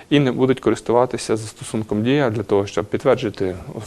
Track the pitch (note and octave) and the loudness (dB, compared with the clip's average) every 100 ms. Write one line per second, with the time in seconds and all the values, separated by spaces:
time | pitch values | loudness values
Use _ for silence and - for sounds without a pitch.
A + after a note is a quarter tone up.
0 | - D3 C3+ A#2+ C3 C3 A2 G#2+ - A#2 | 0 2 2 2 2 2 2 0 2 2
1 | B2 A#2 - A2+ G#2+ - - A2+ G#2 G#2+ | 2 -2 -4 -4 -4 -14 -8 -6 -4 -2
2 | A#2 C#3+ C3 A2 G2 G2+ G2+ - - B2 | 2 2 2 -2 0 0 0 -4 -4 -2
3 | C3+ A#2 A#2 - F#2+ F2 - - | 2 2 0 -4 -6 -6 -10 -12